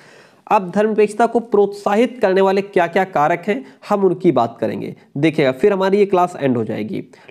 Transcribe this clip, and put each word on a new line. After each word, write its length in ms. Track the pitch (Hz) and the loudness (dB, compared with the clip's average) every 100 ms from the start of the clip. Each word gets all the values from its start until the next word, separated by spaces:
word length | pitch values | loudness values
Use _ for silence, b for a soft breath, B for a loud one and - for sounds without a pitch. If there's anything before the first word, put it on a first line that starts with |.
| b b b b - | b b b b -2
अब 200 | 214 180 | -2 0
धर्मनिरपेक्षता 560 | 190 220 208 208 208 233 | 0 0 2 0 2 0
को 140 | 233 | 0
प्रोत्साहित 800 | - 202 202 202 - 208 240 247 | 0 0 0 -2 -2 0 0 0
करने 180 | 196 190 | 0 2
वाले 220 | 190 196 | 2 0
क्या-क्या 420 | 196 185 170 196 | 0 0 0 0
कारक 380 | 185 147 151 170 208 | -2 0 0 0 -4
हैं, 180 | 247 B B - | -6 B B -4
हम 160 | 208 | 0
उनकी 280 | 190 170 175 | 2 2 2
बात 240 | 127 117 - | 2 0 -2
करेंगे। 360 | 107 110 110 b b 139 | -6 -6 -10 b b -2
देखिएगा, 360 | 156 151 160 | 0 2 0
फिर 200 | 165 208 | 2 0
हमारी 260 | 196 190 202 | 2 2 2
ये 80 | 196 | 2
क्लास 300 | 185 175 - | 2 0 0
एंड 160 | 139 120 | -2 0
हो 80 | |
जाएगी। 400 | 110 110 107 107 - B B | -4 -6 -8 -10 -12 B B